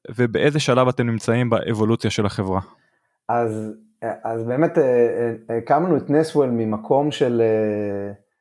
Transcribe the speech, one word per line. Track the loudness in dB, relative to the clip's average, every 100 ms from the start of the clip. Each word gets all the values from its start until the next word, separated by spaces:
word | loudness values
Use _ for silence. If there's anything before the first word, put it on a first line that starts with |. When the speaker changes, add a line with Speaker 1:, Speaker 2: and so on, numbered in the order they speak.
| -10 0
Speaker 1:
ובאיזה | 0 4 2 2
שלב | 2 4 4
אתם | 2 0
נמצאים | -2 0 0 2
באבולוציה | 0 0 0 2 2 0
של | 0 -2
החברה? | -2 -2 -2 -4 _ _ _ _ _ -4
Speaker 2:
אז, | -2 -2 -4 -8 -12 _ -10 -8 -8
אז | -6 -6
באמת, | -4 0 0 2
אה, | 2 4 2 2 -4 -4 -6
אה, | -6
הקמנו | 0 0 2 0
את | 2
נסוול | 0 2 0 0
ממקום | 0 -2 -4 0 0 0
של, | 0 0 2
אה, | 2 2 0 -2 -4 -6 -8 -12 _ _